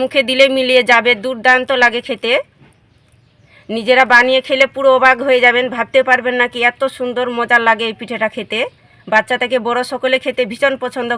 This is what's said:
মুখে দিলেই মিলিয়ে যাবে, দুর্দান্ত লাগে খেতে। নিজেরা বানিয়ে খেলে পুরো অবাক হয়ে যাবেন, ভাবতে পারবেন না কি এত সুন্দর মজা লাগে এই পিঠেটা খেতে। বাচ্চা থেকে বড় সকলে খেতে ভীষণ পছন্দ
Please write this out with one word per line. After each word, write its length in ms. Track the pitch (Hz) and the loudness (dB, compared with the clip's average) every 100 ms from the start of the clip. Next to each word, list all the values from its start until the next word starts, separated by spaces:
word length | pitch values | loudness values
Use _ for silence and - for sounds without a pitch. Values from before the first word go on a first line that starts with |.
মুখে 200 | 254 285 240 | -2 -2 0
দিলেই 220 | 262 269 269 | 2 2 2
মিলিয়ে 260 | 254 254 240 | 2 2 4
যাবে, 200 | 240 226 226 | 2 2 0
দুর্দান্ত 460 | 254 240 254 254 254 262 | -4 -2 2 2 0 0
লাগে 180 | 240 233 240 | 0 0 -6
খেতে। 240 | 233 226 262 - _ _ _ _ _ _ _ _ _ _ _ - 220 | -6 -2 -2 -4 _ _ _ _ _ _ _ _ _ _ _ -10 -4
নিজেরা 280 | 220 254 247 | 2 2 4
বানিয়ে 280 | 240 247 262 254 | 4 4 0 0
খেলে 180 | 269 269 269 | 0 0 0
পুরো 140 | 269 262 | 2 4
অবাক 200 | 254 247 285 | 4 2 0
হয়ে 160 | 254 247 | 2 2
যাবেন, 200 | 247 247 240 | 2 -2 -6
ভাবতে 240 | 226 269 254 | -2 0 2
পারবেন 260 | 254 240 247 | 0 0 -2
না 40 | 247 | -2
কি 60 | 247 240 | -2 -4
এত 120 | 240 269 - | -2 -6 -6
সুন্দর 280 | 247 240 247 240 | -6 -4 -4 -4
মজা 200 | 233 240 226 | 0 0 2
লাগে 180 | 220 226 | 0 -4
এই 60 | 226 | -8
পিঠেটা 300 | 220 226 214 226 | -10 -6 -6 -6
খেতে। 240 | 208 214 - - _ _ - | -8 -6 -6 -10 _ _ -2
বাচ্চা 220 | 214 208 247 | 0 0 -2
থেকে 160 | 247 254 226 | -2 -2 -2
বড় 120 | 240 247 | -4 -4
সকলে 260 | 254 254 254 | -4 -2 -2
খেতে 180 | 277 254 233 | -2 -4 -4
ভীষণ 220 | 226 277 269 | -2 -2 -2
পছন্দ 280 | 247 262 233 | -6 -6 -6